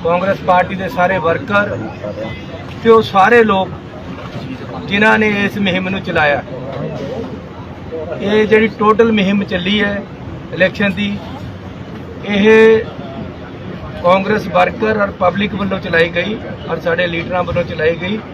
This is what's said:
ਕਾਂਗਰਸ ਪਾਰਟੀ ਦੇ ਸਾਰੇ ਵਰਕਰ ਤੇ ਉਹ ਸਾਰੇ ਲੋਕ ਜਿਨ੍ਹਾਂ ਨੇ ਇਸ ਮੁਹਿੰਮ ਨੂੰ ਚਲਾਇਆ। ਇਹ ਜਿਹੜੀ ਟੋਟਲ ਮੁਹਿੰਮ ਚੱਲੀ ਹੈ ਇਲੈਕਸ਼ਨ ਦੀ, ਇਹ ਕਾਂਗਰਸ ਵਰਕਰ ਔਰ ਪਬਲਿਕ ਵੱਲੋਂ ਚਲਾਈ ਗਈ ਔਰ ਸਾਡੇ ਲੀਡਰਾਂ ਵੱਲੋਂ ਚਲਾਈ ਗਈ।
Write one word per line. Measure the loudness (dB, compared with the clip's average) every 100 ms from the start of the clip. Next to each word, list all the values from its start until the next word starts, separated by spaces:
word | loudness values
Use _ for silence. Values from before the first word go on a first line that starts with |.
ਕਾਂਗਰਸ | 2 0 0 -2 2
ਪਾਰਟੀ | 4 2 -2
ਦੇ | -6
ਸਾਰੇ | 0 2 2
ਵਰਕਰ | 0 -2 0 0 0 -4 -8 -10 -10 -8 -8 -10 -12 -12 -12 -2
ਤੇ | 6
ਉਹ | 6
ਸਾਰੇ | 6 4 6 6
ਲੋਕ | 6 4 0 -6 -12 -14 -14 -12 -12 -12 -10 -10 -10 -10 -4
ਜਿਨ੍ਹਾਂ | 2 4 4
ਨੇ | 2 2
ਇਸ | -2 0
ਮੁਹਿੰਮ | -2 0 -2
ਨੂੰ | -4
ਚਲਾਇਆ। | -2 2 2 2 -2 -10 -8 -8 -6 -6 -8 -8 -8 -10 -14 -16 -14 -14 -10 -8 -8 -4
ਇਹ | 0 2 4
ਜਿਹੜੀ | 4 4 2
ਟੋਟਲ | 2 6 4
ਮੁਹਿੰਮ | 4 2 2
ਚੱਲੀ | 0 -2 -2 0
ਹੈ | 0 -2 -8 -14 -12 -12 -10
ਇਲੈਕਸ਼ਨ | 0 0 2 -2
ਦੀ, | 0 -4 -4 -8 -12 -12 -12 -14 -14 -14 -14 -14 -12 -2
ਇਹ | 4 6 8 8 6 2 -10 -12 -10 -12 -12 -14 -14 -12 -12 -12 -2
ਕਾਂਗਰਸ | 4 4 4 -2 2
ਵਰਕਰ | 2 2 2 0 2
ਔਰ | 0 2
ਪਬਲਿਕ | 0 2 -2 -2
ਵੱਲੋਂ | -4 -4
ਚਲਾਈ | 0 2 2 2
ਗਈ | -2 -4 -8 -10 -6
ਔਰ | -4
ਸਾਡੇ | -2 0 0
ਲੀਡਰਾਂ | -2 -2 -2
ਵੱਲੋਂ | -2 -2
ਚਲਾਈ | -4 0 0 0
ਗਈ। | -4 -6 -6